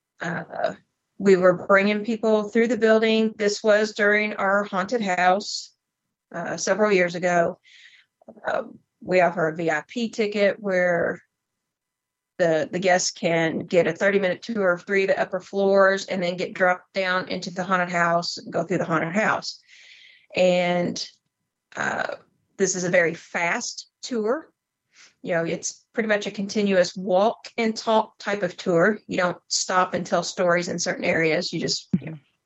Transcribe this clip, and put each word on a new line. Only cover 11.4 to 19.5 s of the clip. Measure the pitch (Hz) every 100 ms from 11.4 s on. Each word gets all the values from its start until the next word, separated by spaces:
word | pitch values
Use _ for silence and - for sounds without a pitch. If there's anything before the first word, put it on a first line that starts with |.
| _ _ _ _ _ _ _ _ _ -
the, | 165 156 -
the | 175
guests | 185 185 -
can | - 175 165 165 147
get | 165 180 165
a |
thirty-minute | 160 202 196 185 170
tour | - 214 185
of | 175
three | - 196
of | 190
the | -
upper | - 185
floors | - 196 196 196 190 196
and | - 190
then | 175 180
get | 175
dropped | - 180 180 _
down | 196 185 185 180
into | 185 180
the | 180
haunted | 180 180 180
house | 170 170 170 170 -
and | -
go | 170
through | 175 170
the |
haunted | 170 156 165
house. | 202 180 - -